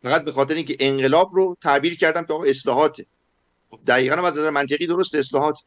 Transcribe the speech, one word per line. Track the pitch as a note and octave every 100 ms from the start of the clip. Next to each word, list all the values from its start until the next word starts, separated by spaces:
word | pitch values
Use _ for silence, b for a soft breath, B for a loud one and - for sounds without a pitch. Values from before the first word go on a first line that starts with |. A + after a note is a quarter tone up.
فقط | B2 D#3
به | D3
خاطر | C3 C#3
اینکه | D#3 C#3+ -
انقلاب | C3+ C#3 C3 D#3 F#3
رو | F3+ F#3+ F3
تعبیر | E3 C#3+ D3+ E3+
کردم | E3 D#3+
که | D#3+
آقا | D#3
اصلاحاته. | D3 C3+ C#3+ B2+ D3+ D3 - _ _ _ _ _ _
خب | A#2 -
دقیقاً | B2 C3 D#3
هم |
از | F3+
نظر | D3 D#3
منطقی | C#3+ C#3 D3 E3+
درست | F3 F#3
اصلاحات. | D3+ C3+ C#3 D3+ -